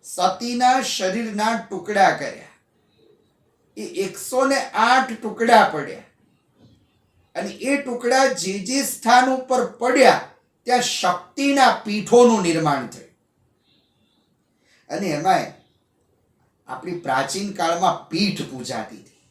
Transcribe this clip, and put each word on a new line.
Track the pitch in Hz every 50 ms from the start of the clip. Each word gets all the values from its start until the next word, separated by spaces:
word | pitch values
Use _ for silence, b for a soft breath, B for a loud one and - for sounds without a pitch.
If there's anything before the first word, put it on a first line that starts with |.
| _
સતીના | - - - 180 185 190 - 233 240 240 240 247 254 262 277 220 - -
શરીરના | - 190 185 185 226 233 220 202 208 214 226 233 220
ટુકડા | - - 202 180 - 208 208 196 190 165 -
કર્યા. | - - 127 - - - - _ _ _ _ _ _ _ _ _ _ _ _ _ _ _ _ _ _ _ _ _ _ _ _ _
એ | - - - - 180 196
એકસો | 185 - - - - 254 254 262
ને | 262 277 262 - - - 202 226
આઠ | 233 254 262 254 - 226
ટુકડા | - - 214 185 - 233 233 233 220 196 - -
પડ્યા | 151 135 - - - - _ _ _ _ _ _ _ _ _ _ _ _ - _ _ _ _ _ _ _ _ _ _ _ _ _
અને | - 202 196 - - - 262
એ | 285
ટુકડા | 277 277 262 233 240 - 240 262 262 269 262 214 -
જે | - 190 190 202
જે | 185 233 254 277 247
સ્થાન | - - - - 226 240 247 254 262 262
ઉપર | 262 - - 254 247 - - - -
પડ્યા | 240 254 262 277 262 - - - - - - _ _ _ _ _ _
ત્યાં | 233 247 247 - -
શક્તિના | - - - 180 170 - - - _ - 277 277 277 277 262 240 - - -
પીઠોનું | 220 208 214 196 - 226 240 247 233 226 202
નિર્માણ | 180 170 160 160 156 151 139 131 123
થયું. | 107 - - - - _ _ _ _ _ _ _ _ _ _ _ _ _ _ _ _ _ _ _ _ _ _ _ _ _ _ _ _ _ _ _ _ _ _ _ _
અને | 147 - 202 175
એમાંય | 151 147 160 185 180 165 143 - - _ _ _ _ _ _ _ _ _ _ _ _ _ _ _ _ _ _ _ _ _ _
આપણી | - 127 - - 180 175 -
પ્રાચીન | - 139 131 135 143 - - 190 202 202 -
કાળમાં | - - 165 170 170 185 180 - - - _
પીઠ | 160 165 208 196 151 - 147 -
પૂજાતી | 135 127 120 - 127 113 110 - 110 95
હતી. | - - _ _ _ _